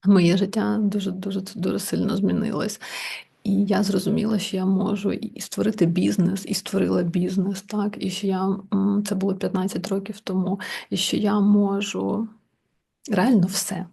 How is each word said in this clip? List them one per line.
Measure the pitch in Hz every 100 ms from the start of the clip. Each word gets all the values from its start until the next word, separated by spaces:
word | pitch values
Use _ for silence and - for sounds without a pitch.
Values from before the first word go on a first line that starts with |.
| 185
моє | 196 170 175
життя | 196 214 208 208
дуже, | 208 208 196
дуже, | 185 190 190 190
дуже | - 180 202
сильно | - 170 - 190
змінилось. | 196 175 - - 214 - - - - - - _
І | 202 196
я | 202 190
зрозуміла, | 196 190 196 - 214 220
що | - 185
я | 185
можу | 190 190 202 202
і, | - -
і | -
створити | - - 202 214 170
бізнес, | 170 185 - 175 190 -
і |
створила | 196 - 196 180 185
бізнес, | 175 175 180 190 190 190
так, | - 208 208 208
і | 196
що | 190 196
я, | 185 190 196 -
м, | 196 196 202 208
це |
було | 196 196
п'ятнадцять | 190 190 185 185 185 170
років | 196 196 202
тому, | - 185 180 202 - - -
і | 196
що | - -
я | 208 208
можу | 202 208 202 196 202 185 190 208 226 - _ _ _ _ _ _ -
реально | 196 208 240 175
все. | - - 175 175